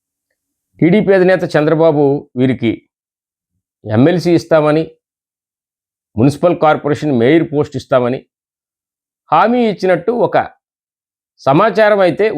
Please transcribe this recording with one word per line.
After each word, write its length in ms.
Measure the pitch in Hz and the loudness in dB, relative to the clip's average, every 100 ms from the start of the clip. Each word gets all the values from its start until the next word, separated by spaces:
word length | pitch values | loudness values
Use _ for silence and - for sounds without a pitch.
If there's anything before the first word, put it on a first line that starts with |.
| _ _ _ _ _ _ _ _ | _ _ _ _ _ _ _ _
టీడీపీ 340 | 170 208 185 | 2 2 2
అధినేత 300 | 196 185 185 175 | 2 2 0 0
చంద్రబాబు 540 | 156 151 160 165 147 143 143 - 123 | -2 0 2 2 2 0 -2 -6 -2
వీరికి 340 | 131 120 113 - _ _ _ _ _ _ _ _ _ _ | -2 0 -4 -6 _ _ _ _ _ _ _ _ _ _
ఎమ్మెల్సీ 500 | 107 107 147 180 165 | -6 0 0 0 0
ఇస్తామని, 500 | 160 - 160 151 156 160 - _ _ _ _ _ _ _ _ _ _ _ 101 | -2 0 0 0 -2 -4 -12 _ _ _ _ _ _ _ _ _ _ _ -2
మున్సిపల్ 440 | 135 - 175 170 | -2 0 -2 0
కార్పొరేషన్ 560 | 156 143 147 143 151 123 | 0 0 -2 -4 -2 0
మేయర్ 280 | 117 165 156 | 2 2 0
పోస్ట్ 300 | 147 143 127 | -4 -6 -8
ఇస్తామని 420 | - 131 120 127 - _ _ _ _ _ _ _ _ _ _ | -4 -2 -2 -6 -10 _ _ _ _ _ _ _ _ _ _
హామీ 320 | 156 208 247 226 | 0 0 0 -2
ఇచ్చినట్టు 440 | 190 185 175 - 240 175 | -2 -2 -2 -2 -2 -2
ఒక 100 | 170 98 - _ _ _ _ _ _ _ _ | -2 -4 -10 _ _ _ _ _ _ _ _
సమాచారం 580 | 135 147 220 196 214 208 | -2 2 2 2 2 2
అయితే 260 | 185 139 214 | 0 0 -2